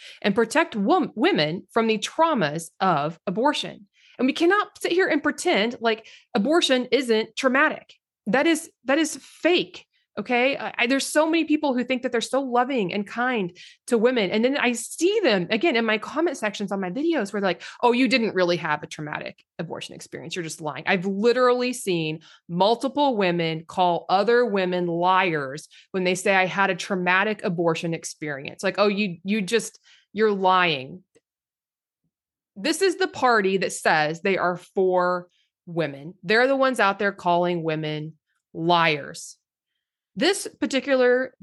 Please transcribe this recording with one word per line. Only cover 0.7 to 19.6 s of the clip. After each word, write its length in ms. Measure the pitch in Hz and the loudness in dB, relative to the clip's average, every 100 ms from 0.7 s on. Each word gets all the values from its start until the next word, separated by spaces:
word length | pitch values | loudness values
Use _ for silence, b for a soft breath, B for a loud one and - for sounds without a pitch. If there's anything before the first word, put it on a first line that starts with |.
| 220 | 0
wom-, 340 | 202 359 233 | 0 2 0
women 520 | - 302 262 151 175 - | 0 0 2 0 -4 -4
from 140 | 233 226 | -2 0
the 120 | 220 | 0
traumas 720 | 214 - 330 285 151 156 165 - | -4 0 2 2 0 -4 -10 -2
of 380 | 190 156 151 170 - | 0 2 -2 -6 -6
abortion. 600 | 190 269 285 175 135 202 b b - | 0 0 0 -6 -14 -20 b b -4
And 80 | 262 | -4
we 80 | |
cannot 440 | 285 339 415 381 - | 2 2 2 0 -6
sit 120 | 403 | -2
here 160 | 349 381 | 0 2
and 140 | 302 | 2
pretend 560 | 302 294 339 262 220 - | 0 -2 0 2 0 0
like 260 | 226 220 B B B | -2 -2 B B B
abortion 520 | - 208 330 320 254 240 | -2 2 2 4 2 2
isn't 420 | 247 247 220 220 | 0 2 0 0
traumatic. 600 | - 269 262 302 - - _ _ _ - | -2 0 2 2 0 -12 _ _ _ -2
That 200 | 247 311 | 2 2
is, 240 | 320 - _ | 0 -2 _
that 140 | 233 285 | -2 0
is 180 | 311 - | 0 -4
fake. 720 | - - 311 359 185 - - _ _ - | -16 -4 0 2 0 -10 -20 _ _ -12
Okay. 400 | 208 247 262 277 | -4 0 0 -2
I, 160 | 214 - | -6 -2
I, 80 | 240 | 0
there's 220 | 269 269 | 0 0
so 200 | 302 320 | 0 2
many 160 | 330 | 2
people 300 | 320 302 302 | 2 0 0
who 80 | 254 | 0
think 200 | 247 254 | -2 -2
that 100 | 254 | -2
they're 80 | 247 | -4
so 200 | 220 262 | -2 -2
loving 540 | 269 240 247 269 185 | 0 0 0 0 -2
and 100 | 202 | -2
kind 460 | 208 233 247 247 180 B B B - | -6 -4 -2 -2 -4 B B B -2
to 100 | 233 | 2
women. 320 | 233 254 190 | 2 2 0
And 140 | 208 | 2
then 120 | 240 277 | 2 2
I 140 | 247 | 0
see 480 | 233 - - 330 427 | -2 -8 -2 0 2
them 240 | 349 202 175 | 2 2 0
again 240 | 220 339 | 0 0
in 100 | 233 | 0
my 140 | 226 214 | 0 -2
comment 380 | - 277 339 277 | -4 -2 -2 -2
sections 340 | 214 202 202 | -6 -6 -6
on 100 | 196 | -4
my 80 | 185 | -4
videos 440 | 196 320 320 196 | -2 -2 -2 -2
where 80 | 208 | -2
they're 100 | 196 | -2
like, 140 | 175 B B | -4 B B
"Oh, 80 | 240 | 2
you 160 | 240 262 | 4 2
didn't 300 | 240 220 180 | 2 2 2
really 200 | 180 175 | 0 0
have 260 | 165 151 | -2 -4
a 20 | 156 | -6
traumatic 580 | - 147 - - - _ | -12 -8 -8 -10 -14 _
abortion 340 | - | -12